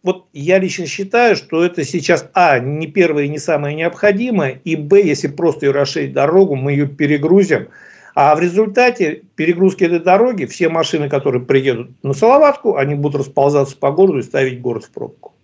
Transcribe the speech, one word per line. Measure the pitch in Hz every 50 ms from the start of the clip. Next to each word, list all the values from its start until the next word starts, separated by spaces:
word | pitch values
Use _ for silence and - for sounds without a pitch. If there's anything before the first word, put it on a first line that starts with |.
| _
вот | 180 185 - _ _ _
я | 147 139 165 180 190
лично | 185 185 - - 175
считаю, | 147 - - 196 196 - 233 240 233 202
что | - - _ - 160 170
это | 180 175 - 147
сейчас, | 135 - 175 147 - 175 151 - - _
а, | 190 180 165 143 123
не | 120 131 147 151 165
первое | 151 147 208 180 165 151 147 143
и | 143
не | 151 147
самое | 143 - 160 143 147 143 147
необходимое, | 156 165 170 170 - - 208 202 196 240 254 233 190 156 131 127 - _
и, | 175 160
б, | 151 147 147 196 202 202
если | 165 147 127 -
просто | - 143 - 170 165 143 - -
её | 139 135
расширить | 143 143 139 - 165 143 135 135
дорогу, | 135 135 147 165 190 196 175 143
мы | 131 127 143 143
её | 139 147
перегрузим, | 139 143 - 156 143 151 147 139 160 180 196 190 - - 110 95 - _ - - - - - _ - _
а | 139 139 143 151
в | 151
результате | 170 175 170 196 220 214 196 240 247 247 240 240 190 151 151 - - _ _
перегрузки | - 151 165 175 170 190 190 - - 190
этой | 170 175 170
дороги | 165 180 180 202 233 254 240 190 143
все | - - - 170 160
машины, | 160 165 160 - - 160 147 139
которые | 147 139 139 147 123 123 123
приедут | - 139 135 131 135 123 117 123 - - _ -
на | 139 139
Салаватку, | 139 220 226 254 285 311 285 277 277 - 233 185
они | 143 139 143 147
будут | 143 143 147 143 143
расползаться | 135 139 - - 139 143 147 147 139 135 -
по | _ - 139
городу | 143 165 190 190 160 135
и | 117
ставить | - - 143 135 131 127 123
город | 120 123 117 110 -
в | -
пробку. | _ - - - - _ - - _ _